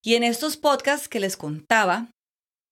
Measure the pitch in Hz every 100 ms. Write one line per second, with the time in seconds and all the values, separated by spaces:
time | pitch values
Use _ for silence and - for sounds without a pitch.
0 | 220 233 233 233 311 - 294 269 277 285
1 | - 233 196 190 151 151 _ 226 196 190
2 | 233 _ _ _ _ _ _